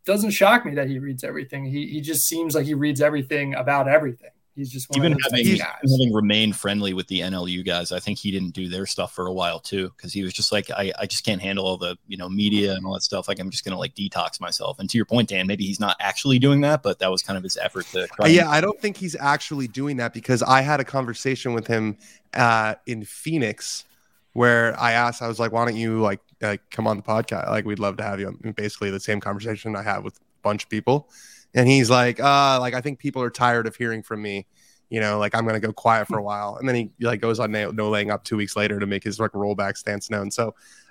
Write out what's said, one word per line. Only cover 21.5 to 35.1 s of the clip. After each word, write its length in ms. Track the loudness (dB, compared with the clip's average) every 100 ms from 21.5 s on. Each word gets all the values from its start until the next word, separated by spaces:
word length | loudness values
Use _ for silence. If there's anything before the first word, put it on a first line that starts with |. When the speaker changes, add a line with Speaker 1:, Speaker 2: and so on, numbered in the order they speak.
Speaker 3:
with 120 | -4 0
him, 300 | 0 0 -4 -12 -20 _
uh, 400 | 2 4 4 2 -4
in 220 | -8 -10 -10
Phoenix 760 | -12 -4 -2 -2 -4 -8 -10 -12 _ _ _ _
where 440 | 2 6 6 4 2
I 140 | 2
asked, 300 | 2 2 -2
I 60 | -6
was 120 | -2
like, 120 | -2
"Why 120 | 0
don't 120 | 0 0
you, 220 | -2 0
like, 180 | 0 0 _ _
uh, 160 | -4 -4 -6
come 160 | -2 -2
on 120 | -2
the 40 |
podcast? 460 | 0 -2 -2 -4 -2
Like, 160 | -2
we'd 140 | -2 -4
love 180 | -4 -4
to 60 |
have 180 | -6 -6
you." 180 | -8 -10
And 100 | -10
basically 360 | -6 -8 -6 -4
the 100 | -4
same 180 | -4 -4
conversation 560 | -4 -6 -6 -8 -6 -6
I 60 |
had 220 | -4 -4
with 120 | -6 -14
a 260 | _ _
bunch 220 | -2 -2
of 40 | -4
people. 400 | -2 2 0 0 -16 -20 -20 _
And 140 | 4 8
he's 220 | 8 8
like, 280 | 6 4 2
"Uh, 380 | 4 6 6 4
like, 140 | 2
I 80 | -2
think 180 | -6 -6
people 220 | -6 -4
are 80 | -4
tired 380 | 2 2 4 0
of 100 | -4
hearing 260 | -4 -4
from 200 | -8 -8
me. 240 | -6 -6 -8 _ _ _ _
You 120 | -2
know, 180 | 0